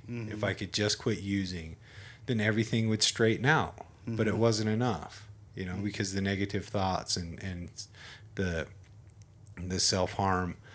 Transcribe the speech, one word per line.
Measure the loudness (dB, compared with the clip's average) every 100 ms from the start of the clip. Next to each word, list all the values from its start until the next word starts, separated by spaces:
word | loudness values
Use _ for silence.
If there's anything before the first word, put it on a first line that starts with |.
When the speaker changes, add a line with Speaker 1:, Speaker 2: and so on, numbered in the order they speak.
| -10
Speaker 1:
Mm-hmm. | -8 -6
Speaker 2:
if | -2
I | -2
could | -2 -4
just | 0 2 2
quit | 0 -2
using, | 0 0 0 -4 -8 -12 -16 -20 -18 -12 -2
then | 2
everything | 2 2 2 2 2
would | 4
straighten | 2 4 4 4 4
out. | 4 2 -4 -16 -12 -6
But | 0 2
it |
Speaker 1:
Mm-hmm. | 4
Speaker 2:
wasn't | 4 4 2
enough, | 2 2 0 -6 -14 -18 -20 -16 -8
you | -6
know, |
Speaker 1:
Mm-hmm. | -4 -4
Speaker 2:
because | -2 -2
the | 0
negative | 0 0 0 -2 -4
thoughts | 0 0 0 0 -2
and, | -4 -8
and | -8 -6 -8 -12 -16 -16 -18 -18 -14 -4
the, | -2 -2 -4 -10 -20 -20 -20 -20 -20 -20 -18 -10
the | -4 0
self-harm, | 2 4 2 2 2 2 0 -4 -14